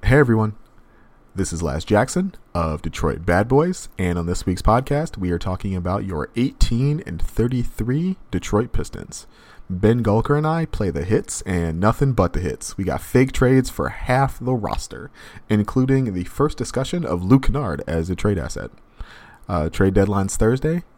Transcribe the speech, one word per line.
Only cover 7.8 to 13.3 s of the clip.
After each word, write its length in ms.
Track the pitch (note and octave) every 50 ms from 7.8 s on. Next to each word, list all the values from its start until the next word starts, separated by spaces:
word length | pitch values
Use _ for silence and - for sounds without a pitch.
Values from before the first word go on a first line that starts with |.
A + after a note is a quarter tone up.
| A2 A2+ B2+ D3 E3+ F#3 F#3 - - -
Detroit 400 | - F2+ - - - G#2 A#2+ A#2+
Pistons. 560 | _ - D2+ - - - G1+ - - - - - - _ - - - - - -
Ben 320 | F#2 F2+ G2 G#2+ A#2 B2
Gulker 360 | A#2 G#2+ G2+ A2 A#2 - D3 D3
and 100 | D3+ D#3
I 160 | D#3+ E3 E3
play 280 | D3+ - - G#2+ F#2+
the 120 | D2+ C#2+ C#2+
hits 380 | F2+ G#2+ - - - - -
and 400 | - - F#2+ F2 E2+ E2+ D#2+ E2
nothing 320 | F2+ G#2+ A2 - C#3+ C#3 B2+
but 180 | - F#2+ F2
the 80 | - -
hits. 380 | F#2 E2 B1+ - - - - -
We 80 | G2
got 160 | E2+ C#2 C#2
fake 320 | - - - B2+ C3 C3